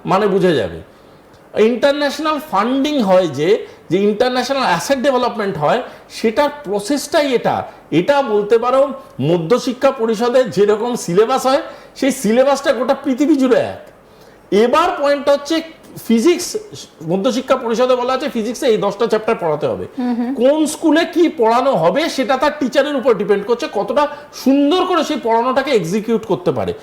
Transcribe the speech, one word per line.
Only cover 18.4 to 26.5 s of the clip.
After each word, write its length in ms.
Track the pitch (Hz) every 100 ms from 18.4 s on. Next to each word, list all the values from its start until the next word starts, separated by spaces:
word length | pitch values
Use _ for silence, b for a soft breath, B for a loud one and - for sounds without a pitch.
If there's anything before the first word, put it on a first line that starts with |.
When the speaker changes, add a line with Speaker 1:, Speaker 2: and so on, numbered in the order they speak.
| 214 233 277
Speaker 1:
এই 100 | 208
দশটা 280 | 196 196 233
চ্যাপ্টার 280 | 214 - 226
পড়াতে 280 | 170 151 139
হবে। 180 | 101 110 -
Speaker 2:
হুম, 180 | 247 240
হুম। 200 | 240 269
Speaker 1:
কোন 300 | 254 311 302
স্কুলে 400 | - 320 302 330
কি 240 | 311 330 -
পড়ানো 340 | 220 240 269
হবে 380 | 214 165 254 320
সেটা 280 | - 220 254
তার 140 | 302 294
টিচারের 360 | 254 294 285 285
উপর 180 | 240
ডিপেন্ড 320 | 196 196 202 202
করছে, 220 | 233 311
কতটা 340 | 208 196 254 294 B B -
সুন্দর 420 | 254 277 285 370 349
করে 180 | 349
সেই 140 | 277 285
পড়ানোটাকে 480 | 226 226 247 262 277
এক্সিকিউট 540 | 233 165 214 214 226 -
করতে 260 | 180 -